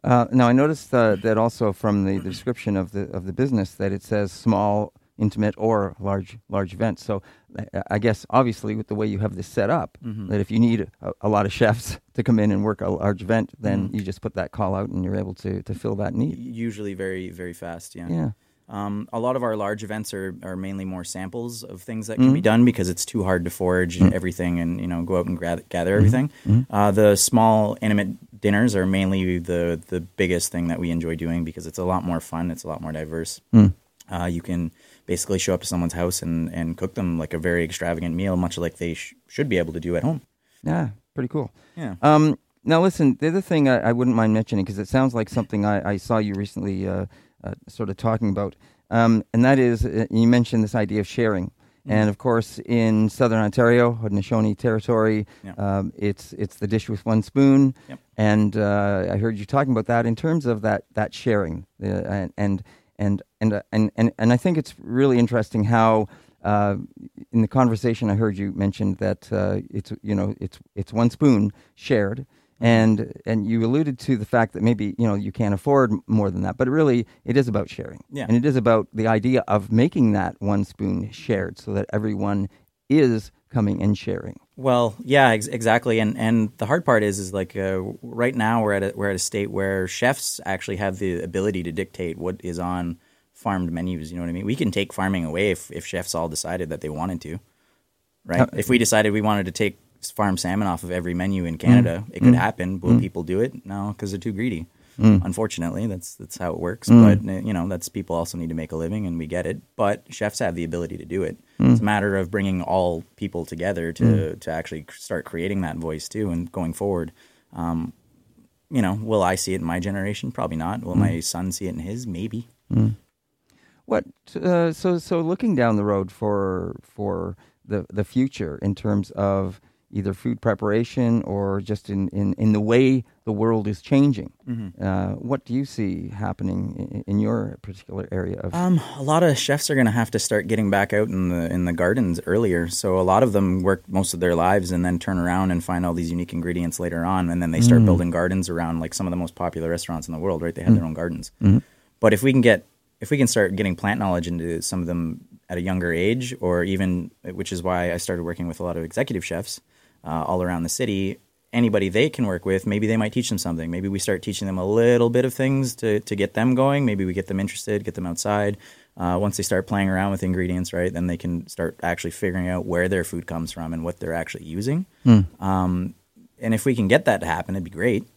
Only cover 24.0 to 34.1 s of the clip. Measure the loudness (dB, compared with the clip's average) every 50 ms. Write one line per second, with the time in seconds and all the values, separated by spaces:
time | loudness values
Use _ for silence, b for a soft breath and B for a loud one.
24 | 4 4 4 2 -2 -4 -4 -2 -2 -2 0 0 -2 -2 -4 -4 -4 -4 -4 -4
25 | -2 -2 0 -2 0 -2 -4 -4 -4 -4 -4 -6 -6 _ -4 -2 0 2 4 6
26 | 6 6 6 4 0 -2 B B B 2 2 2 2 2 0 2 2 4 6 6
27 | 6 6 6 6 2 2 4 6 6 6 6 4 4 2 -2 -2 0 0 2 2
28 | 0 -2 -6 -10 -14 _ -20 -2 0 2 4 4 2 2 2 2 2 2 2 2
29 | 2 0 0 0 0 0 0 -2 -2 -2 -2 -2 0 0 -2 -4 -6 -6 -6 -6
30 | -6 -8 _ -2 0 0 0 0 -2 -4 -4 -4 -4 -2 -4 -4 -4 -4 -4 -4
31 | -4 -4 -6 -6 -4 -4 -4 -4 -4 -6 -8 -10 -14 -12 -8 -6 -2 -2 -2 -2
32 | -2 -2 -4 -4 -6 -8 -8 -6 -6 -6 -8 -8 -10 -10 -10 -8 -8 -8 -8 -8
33 | -8 -8 -8 -8 -8 -8 -10 -16 _ _ 8 8 8 8 6 _ _ _ _ _
34 | -16 -10